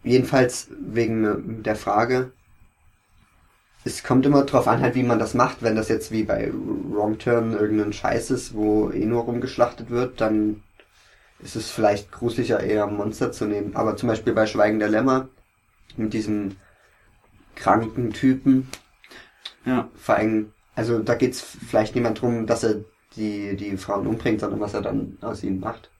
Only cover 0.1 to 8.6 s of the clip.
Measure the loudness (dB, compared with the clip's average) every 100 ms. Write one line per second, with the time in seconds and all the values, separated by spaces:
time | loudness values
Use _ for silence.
0.1 | 4 4 2 2 0 -12 -14 -4 -2 0
1.1 | 2 0 0 -6 -6 -4 -4 0 0 2
2.1 | 0 -2 _ _ _ -20 _ _ _ _
3.1 | _ _ _ _ _ _ _ -10 -8 2
4.1 | 4 6 4 4 2 4 2 2 2 2
5.1 | 2 0 2 2 2 0 0 0 -2 0
6.1 | -4 0 -2 -2 -6 -6 -6 -4 -2 -2
7.1 | -2 2 2 2 0 2 2 0 -2 -2
8.1 | -2 -2 -4 -4 -2